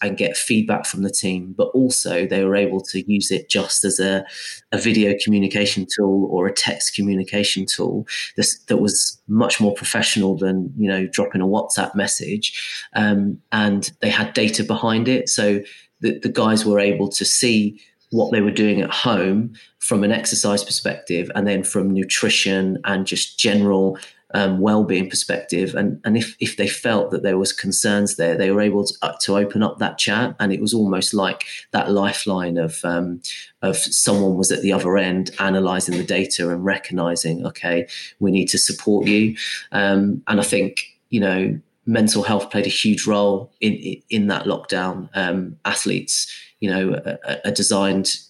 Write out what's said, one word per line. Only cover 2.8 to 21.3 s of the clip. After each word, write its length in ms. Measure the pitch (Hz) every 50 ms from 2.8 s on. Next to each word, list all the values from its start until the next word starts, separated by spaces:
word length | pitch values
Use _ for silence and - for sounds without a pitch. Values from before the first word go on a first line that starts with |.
| 95 - - 95 92 104
use 200 | 104 98 98 -
it 180 | 95 87 - -
just 340 | - 104 - - - - -
as 160 | 98 92 -
a, 240 | 95 98 95 95 95 - - - - - - - - -
a 60 | - 101
video 360 | - 117 107 110 107 101 101 101
communication 640 | - 110 107 101 98 95 - 104 104 101 - 104 92 - -
tool 360 | - 104 98 95 98 98 -
or 160 | - 90 90 98
a 60 | -
text 420 | - - - - - - - -
communication 720 | - 202 202 196 190 185 - 202 202 202 202 - 196 190
tool 420 | - - - 90 - - 98 - - - - - - - -
that's, 220 | 101 - - - _
that 120 | - - -
was 440 | - 104 101 - - - - - _ -
much 320 | 107 110 117 - - -
more 140 | 107 101 101
professional 640 | - - - - 113 107 - - 110 95 95 95 82
than, 340 | 95 95 95 92 90 85 69 107
you 100 | 107 98
know, 200 | 98 92 92 92
dropping 340 | - - 101 101 - 98
a 60 | 92 95
WhatsApp 480 | 101 107 - - - 104 95 - -
message. 880 | 101 95 87 - - - - 101 107 - - - - - - - - - - -
Um, 460 | 107 107 104 104 101 101 101 - - _ -
and 400 | 110 107 104 104 101 101 98 - - -
they 100 | - 107
had 220 | - - 107 -
data 320 | - - 107 110 - - 104
behind 460 | - 107 107 - 113 110 113 117 127
it. 180 | 127 - - -
So 360 | - - 107 104 101 101 101 - - - - _ _ -
the, 180 | - 113 - -
the 100 | - 110
guys 360 | 110 - 110 110 110 107 -
were 140 | 107 101 101
able 300 | 101 101 101 - 101 104
to 160 | - - 98
see 560 | - - - - 120 113 107 104 104 - - - _ _ _ _ -
what 200 | 113 113 104 107
they 80 | 117 107
were 120 | 104 107
doing 280 | 101 - 107 104 101 101
at 120 | 98 -
home 640 | - - - 123 110 92 90 95 98 107 117 117 - - - - _ -
from 240 | - - 120 101 101
an 80 | 104
exercise 520 | 110 110 110 - 107 - - 104 101 101 -
perspective, 680 | - - - - - - - - - 87 87 90 -